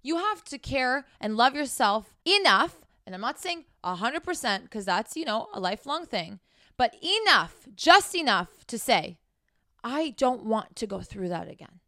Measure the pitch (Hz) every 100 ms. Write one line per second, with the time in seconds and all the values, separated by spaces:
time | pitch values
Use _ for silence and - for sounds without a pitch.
0 | 269 330 403 427 - 269 - 269 254 269
1 | 269 _ 214 220 247 277 285 - 220 214
2 | - _ 330 403 349 196 330 - _ _
3 | - 185 226 302 370 339 - _ 175 180
4 | 226 302 - 339 240 196 - 220 190 185
5 | 220 311 311 220 - - 185 208 277 311
6 | 330 202 165 202 _ _ _ - 233 -
7 | 311 415 427 247 165 - - 208 311 381
8 | - 349 294 190 180 _ - 233 - 202
9 | - 170 _ _ _ _ _ _ 233 285
10 | 320 226 254 247 220 220 - - 208 196
11 | - 202 180 170 165 - - -